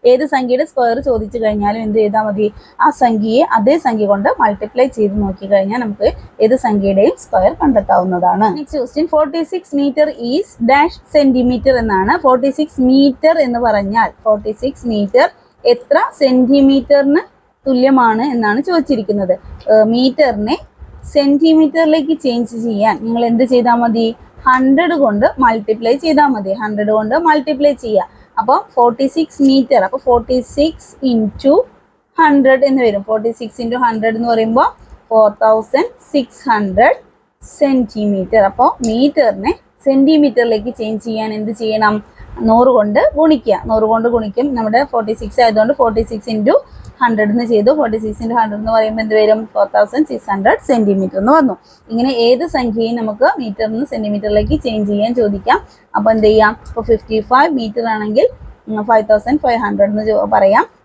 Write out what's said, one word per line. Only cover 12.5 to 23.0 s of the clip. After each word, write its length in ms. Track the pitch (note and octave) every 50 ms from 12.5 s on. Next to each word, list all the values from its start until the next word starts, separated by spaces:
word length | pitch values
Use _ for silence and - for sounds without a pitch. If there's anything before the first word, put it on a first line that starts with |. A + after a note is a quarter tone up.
| C4+ -
സിക്സ് 200 | D4+ D4+ - - B3+ B3+ C4
മീറ്റർ 420 | C4+ C#4 C#4+ C4 - - D#4 E4 E4+ D4
എന്ന് 140 | B3 A#3+ A#3 A#3+
പറഞ്ഞാൽ 420 | A#3 G#3+ G#3 G3+ G3 G3+ A#3 A3 F3+ - _ _
ഫോർട്ടി 300 | A3+ G#3+ G#3 G#3 G#3+ G#3+ - -
സിക്സ് 240 | C4+ C#4 - - A#3+ A3+
മീറ്റർ 320 | G#3 G#3 G3 G3+ B3 D4 F4 - _ _ _ _ _ _ A#3+ A#3+
എത്ര 240 | A#3+ - _ C#4+ D#4+ - - - - D4
സെന്റിമീറ്ററിന് 1000 | C4+ B3+ B3+ B3+ A#3 C4+ C#4+ C#4 C4+ C#4 C#4 - - C#4+ C#4+ C#4 C#4 C#4+ E4+ A4+ - _ _ _ _ _ _ _
തുല്യമാണ് 580 | C4+ C4 B3 B3 C#4 C4+ C4 B3 A3+ A3 A3 A#3 D4 C4+
എന്നാണ് 260 | A#3+ A3+ G#3 G#3 A#3+ C#4+ -
ചോദിച്ചിരിക്കുന്നത്. 680 | F4+ E4 C#4 - C#4+ A3 G#3+ F#3+ G#3 G#3 G3 F3+ F3+ F#3 - - - - - - G#3+
ഏഹ്, 140 | A3 G#3+ A3 A3+
മീറ്ററിനെ 600 | A#3+ B3+ C4 B3+ - D4+ C4 A3+ G3+ G#3 G#3+ C#4+ G4+ - - _ _ - - - - - - -
സെന്റിമീറ്ററിലേക്ക് 1000 | D4 C#4 C#4 C#4+ C#4+ D#4+ D#4+ D#4+ D#4 D#4+ D4 - - E4 D#4 D4+ D#4+ C#4+ D4 D#4+ D4+ -
ചേഞ്ച് 320 | C4+ A#3 A#3+ A#3+ G#3 A#3 A#3 A3
ചെയ്യാൻ 300 | A#3 A3 G3+ G#3 A3 G#3 -